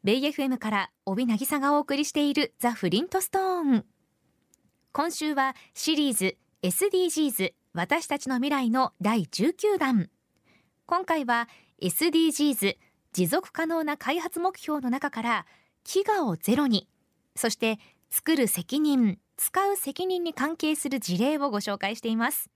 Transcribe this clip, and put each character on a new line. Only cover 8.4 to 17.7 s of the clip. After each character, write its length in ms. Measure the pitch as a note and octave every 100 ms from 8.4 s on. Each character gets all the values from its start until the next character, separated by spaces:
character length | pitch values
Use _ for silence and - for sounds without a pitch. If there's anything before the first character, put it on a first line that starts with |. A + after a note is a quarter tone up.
| C#4
来 200 | C#4+ B3
の 220 | B3 C4 _
第 260 | F#3+ A3+ E3
十 260 | - A#3+
九 260 | F4 G#4 G4
弾。 320 | C4+ A#3 E3 _ _ _ _ _ _ _ -
今 180 | F4
回 200 | F#4 D#4+
は 240 | B3 A#3+ A#3 - _ _
エ 80 | F#3
ス 220 | - E4+
デ 80 | D#4+
ィ 100 | D#4+
ー 40 |
ジ 120 | - D4
ー 40 |
ズ、 220 | B3+ G3 - _ _ _
持 140 | - F3+
続 240 | D4+ F#4
可 140 | -
能 180 | D#4+ E4
な 140 | D4+ D4
開 240 | A#3+ E4
発 200 | E4+ -
目 140 | F4+
標 280 | F#4 - D4+
の 80 | B3+
中 200 | C4 C#4+
か 120 | A3+
ら 240 | A3+ A3 - _ _ _ -
飢 180 | F#4
餓 200 | G4+ G#4
を 120 | C#4 D#3+
ゼ 180 | -
ロ 120 | B3+ C#4+
に、 200 | G#3+ - _ _ _ _
そ 140 | - A#3
し 80 | -
て 220 | A3+